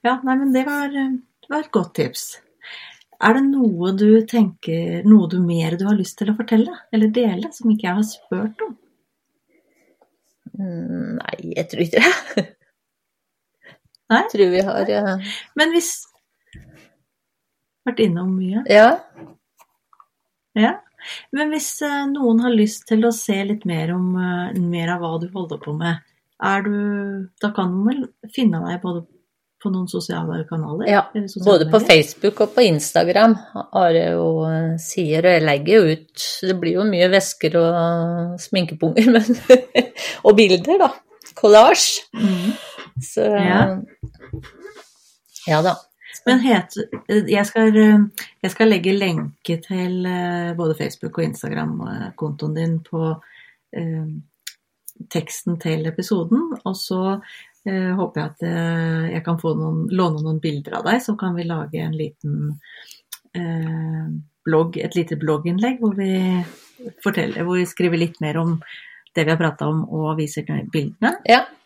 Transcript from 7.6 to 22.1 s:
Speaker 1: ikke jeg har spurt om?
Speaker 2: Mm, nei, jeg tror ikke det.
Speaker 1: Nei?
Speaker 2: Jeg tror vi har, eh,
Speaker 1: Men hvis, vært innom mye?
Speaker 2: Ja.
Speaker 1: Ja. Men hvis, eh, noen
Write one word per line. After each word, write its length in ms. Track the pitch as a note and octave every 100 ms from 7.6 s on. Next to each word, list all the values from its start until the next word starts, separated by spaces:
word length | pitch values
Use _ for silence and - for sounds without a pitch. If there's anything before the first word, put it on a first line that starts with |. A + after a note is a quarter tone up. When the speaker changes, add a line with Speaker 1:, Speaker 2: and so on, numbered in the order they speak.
| A3+
Speaker 1:
ikke 160 | G#3+ F#3
jeg 80 | F#3+
har 80 |
spurt 580 | G#3+ - _ F#3 G#3+ -
om? 120 | A4 - _ _ _ _ _ _ _ _ _ _ _ _ _ _ _ _ -
Speaker 2:
Mm, 680 | - F#3+ E3+ F3 F3 E3 -
nei, 360 | - - E3+ E3+
jeg 140 | D#3+
tror 160 | - E3+
ikke 180 | -
det. 440 | C#4+ F#4 - - - _ _ _ _ _ _ _ _ _ _ _ - _ _ _ _
Speaker 1:
Nei? 100 | A3+
Speaker 2:
Jeg 120 | G#4+
tror 200 | G#3 F#3
vi 80 | F3+
har, 280 | G3 - G3
eh, 420 | G#3 G3+ F#3+ G3 - - D4
Speaker 1:
Men 160 | D#4+
hvis, 200 | E4+ E4+ - - _ _ _ _ - - - _ _ _ _ _ _ _ _ _ _ B3+
vært 180 | A#3+
innom 320 | G#3+ E3+ F#3 F#3
mye? 300 | F#3 G#3 C4
Speaker 2:
Ja. 220 | G#3 A3+ F4 - - - _ _ _ _ _ _ _ _ _ _ _ _ G#3+
Speaker 1:
Ja. 200 | A3+ F#4+ _ _ - - -
Men 180 | C4+ D4+
hvis, 220 | D4+ - -
eh, 220 | D4 C#4+
noen 340 | C#4